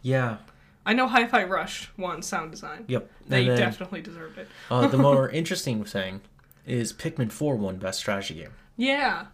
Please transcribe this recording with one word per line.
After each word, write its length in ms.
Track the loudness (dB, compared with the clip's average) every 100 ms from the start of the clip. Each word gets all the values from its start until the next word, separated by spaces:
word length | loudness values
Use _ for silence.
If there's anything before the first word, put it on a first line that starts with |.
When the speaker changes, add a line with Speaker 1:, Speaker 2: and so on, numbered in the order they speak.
Speaker 1:
Yeah. 360 | 2 2 2 -2 -12 -20 -20 _ 0
Speaker 2:
I 60 |
know 140 | 2 4
Hi-Fi 380 | 4 4 2 2
Rush 440 | -2 -2 -8 -12 -8
won 240 | -6 -6
sound 300 | -4 -6 -6
design. 320 | -12 -14 -14 -4
Speaker 1:
Yep. 200 | -4 -4 -20 0
Speaker 2:
They 140 | 4 4
Speaker 1:
And 40 |
then, 60 | 4
Speaker 2:
definitely 440 | 2 -2 -8 -10
deserved 360 | -12 -14 -16 -16
it. 100 | -16 -18 -2
Speaker 1:
uh, 180 | 2 4
the 100 | 6
Speaker 2:
<laughs> 120 | 8
Speaker 1:
more 200 | 6 4
interesting 560 | 0 -2 -4 -2 -4 -2
thing 340 | -4 -4 -8 -16 _ _ -20 -4
is 260 | -2 -2
Pikmin 400 | -4 -8 -2 -4
four 240 | 0 0 0
won 220 | -2 -4
Best 220 | -4 -4
Strategy 340 | -2 -4 -4
Game. 180 | -10 -14 -18 -20 -4
Speaker 2:
Yeah. 520 | 0 2 0 -2 -8